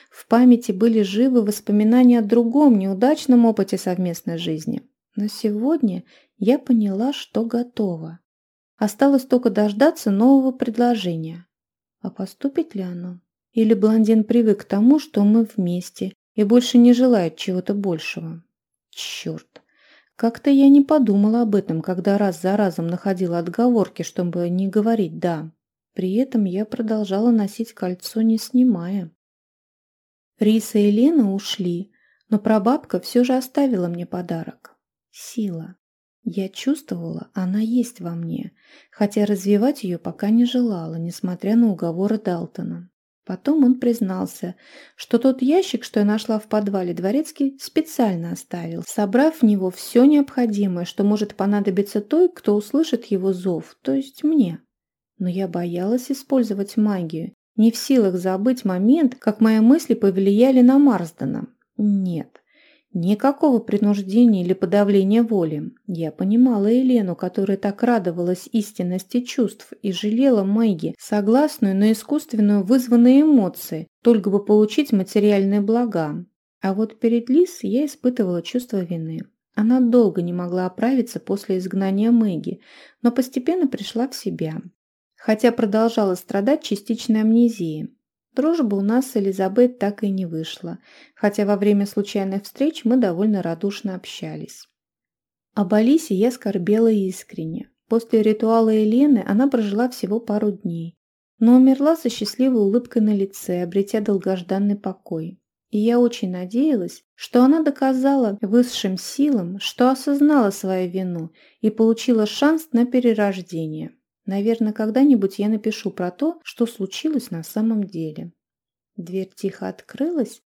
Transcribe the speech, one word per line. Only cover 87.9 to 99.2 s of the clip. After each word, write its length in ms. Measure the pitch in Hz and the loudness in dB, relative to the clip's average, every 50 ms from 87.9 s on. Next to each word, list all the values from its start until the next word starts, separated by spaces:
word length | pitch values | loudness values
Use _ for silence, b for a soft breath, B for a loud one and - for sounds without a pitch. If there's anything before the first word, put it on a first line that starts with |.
| _ _ _ _ _ _ _ _ - | _ _ _ _ _ _ _ _ -6
Дружба 400 | 262 277 320 339 330 262 208 202 | -2 0 0 0 0 0 0 0
у 60 | 196 | 0
нас 300 | 196 208 226 254 269 - | 0 0 0 0 0 0
с 60 | - | -2
Элизабет 600 | 214 196 196 190 190 190 190 202 247 247 247 - - | -2 -2 -2 -2 -2 -2 0 2 4 2 2 2 -2
так 240 | 202 202 202 - 214 | -4 -4 -4 -4 -4
и 60 | 196 | -4
не 180 | 190 190 185 | -2 -4 -4
вышла, 500 | 165 160 160 160 - - - 180 170 180 - b b b b b b b | -6 -6 -8 -8 -10 -12 -14 -14 -14 -14 -14 b b b b b b b
хотя 300 | - 208 202 202 - 208 | -4 -4 -2 -2 0 -2
во 100 | 202 208 | 0 0
время 320 | 196 202 208 202 202 202 | 0 2 2 2 2 0
случайных 560 | 202 - 208 202 - - 202 196 190 190 202 202 | -2 -4 -6 -6 -4 -4 -4 -4 -4 -6 -6 -8
встреч 380 | - - - 277 320 311 - - | -8 -6 -2 -2 -2 -2 -2 -2
мы 140 | 220 247 | 0 2
довольно 440 | 254 226 185 165 175 208 220 208 190 | 2 2 0 0 0 0 0 0 0
радушно 540 | 175 165 165 165 208 196 196 - - 190 185 | -2 -4 -6 -4 -4 -6 -6 -6 -8 -10 -10
общались. 720 | 180 - - - - 160 156 151 151 160 - - - - _ _ _ _ _ _ _ _ _ _ _ _ _ _ _ _ _ - | -10 -14 -16 -14 -12 -12 -12 -12 -12 -14 -16 -18 -20 -20 _ _ _ _ _ _ _ _ _ _ _ _ _ _ _ _ _ -4
Об 160 | 208 202 180 214 | -4 -2 2 2
Алисе 400 | 214 220 247 294 320 - - 196 | 2 4 4 2 2 2 0 -2
я 160 | 180 220 254 | 0 0 0
скорбела 640 | 240 - - 208 190 185 170 196 208 226 226 226 | -2 -4 -6 -4 -4 -2 0 0 2 2 4 2
искренне. 800 | 220 208 190 185 180 - - _ - 180 160 160 165 - - _ _ _ _ - | 2 2 0 -4 -6 -10 -16 _ -14 -12 -10 -10 -10 -12 -14 _ _ _ _ -2
После 320 | 226 233 226 - 233 220 | -2 -2 0 2 2 2
ритуала 480 | 208 214 220 214 226 220 226 226 226 220 | 4 2 0 0 0 2 2 2 2 2
Елены 540 | 220 220 214 214 226 254 294 294 262 202 | 2 2 2 2 2 4 4 4 4 2